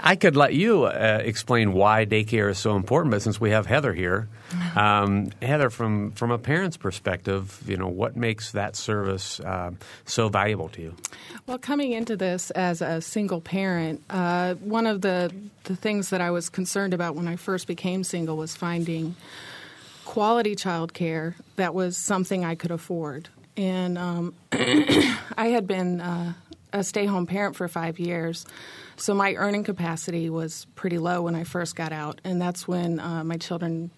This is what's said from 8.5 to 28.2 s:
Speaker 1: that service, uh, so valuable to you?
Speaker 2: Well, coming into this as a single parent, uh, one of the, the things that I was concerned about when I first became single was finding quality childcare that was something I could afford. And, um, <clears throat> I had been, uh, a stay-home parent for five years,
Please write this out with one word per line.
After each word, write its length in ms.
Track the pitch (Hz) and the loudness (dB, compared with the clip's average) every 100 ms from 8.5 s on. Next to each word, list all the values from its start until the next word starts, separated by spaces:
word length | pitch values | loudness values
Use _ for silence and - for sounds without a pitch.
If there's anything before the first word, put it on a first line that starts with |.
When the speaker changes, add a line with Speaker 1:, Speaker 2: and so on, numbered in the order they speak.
Speaker 1:
that 220 | 101 101 | -4 -4
service, 640 | - - 104 98 95 - - | -6 -4 -2 0 -4 -6 -8
uh, 300 | 92 92 90 87 - - - | -6 -6 -6 -10 -16 -20 -6
so 220 | - 110 | 0 2
valuable 400 | 101 104 101 80 | 2 2 0 -4
to 120 | - | -10
you? 120 | 82 90 - - - - - | -12 -12 -14 -14 -16 -16 -10
Speaker 2:
Well, 100 | 254 | -8
coming 360 | 254 285 277 | -2 0 0
into 240 | 226 233 208 | -2 -4 -2
this 340 | 190 180 - | -2 -2 -4
as 320 | - 180 170 | -2 0 0
a 180 | 160 165 | -2 -2
single 400 | - 220 202 175 | -2 -2 0 -2
parent, 640 | 170 190 190 175 160 160 - | -2 -2 0 0 0 -4 -6
uh, 440 | 190 175 175 180 | -2 2 2 0
one 320 | 180 202 226 226 | -2 -2 0 2
of 160 | 202 | 2
the, 300 | 196 180 175 190 208 - | 2 2 0 -4 -14 -16
the 120 | - 185 | -8 -4
things 340 | 220 208 190 | -2 -2 0
that 100 | 185 | 0
I 120 | 175 | 2
was 160 | 175 170 | 0 -2
concerned 440 | - 180 202 196 | -4 -2 -2 0
about 220 | 180 170 | 0 -2
when 140 | 151 170 | -2 -4
I 80 | 170 | -4
first 320 | - 185 - | -4 -4 -4
became 340 | 170 185 185 | -4 -2 -2
single 340 | 180 175 160 156 | -2 -4 -2 -4
was 200 | 160 - | -6 -6
finding 580 | 175 170 170 165 160 175 - - - - - - - - | -2 -2 -2 -2 -4 -8 -14 -18 -16 -16 -18 -20 -20 -18
quality 520 | - - 208 233 214 202 | -6 0 4 4 2 0
childcare 800 | 190 170 170 - 170 160 160 170 - - | -2 -2 -4 -4 -2 -2 -4 -8 -12 -2
that 180 | 180 | 0
was 220 | 175 180 180 | 0 -2 -2
something 480 | - 196 180 190 | 0 0 0 0
I 120 | 170 165 | -2 -4
could 160 | 170 | -4
afford. 560 | 170 - 175 156 143 170 - - - | -6 -4 -6 -4 -8 -14 -20 -14 -4
And, 400 | 185 185 180 175 | -2 0 0 -2
um, 380 | 180 175 175 - | -2 -2 -4 -8
<clears throat> 100 | _ | _
I 960 | - 247 285 302 - 254 226 - 220 226 | -2 4 4 6 4 4 0 -6 -2 2
had 140 | 240 185 | 2 0
been, 340 | 190 180 175 | -2 0 -2
uh, 340 | 175 175 175 175 - - _ | -2 -4 -4 -8 -14 -20 _
a 120 | 202 | -4
stay-home 420 | 190 214 202 190 175 | -2 0 0 0 0
parent 300 | 185 202 - | 0 -2 -2
for 100 | 175 | -4
five 320 | 170 165 165 | -2 -4 -2
years, 480 | 175 175 | -4 -2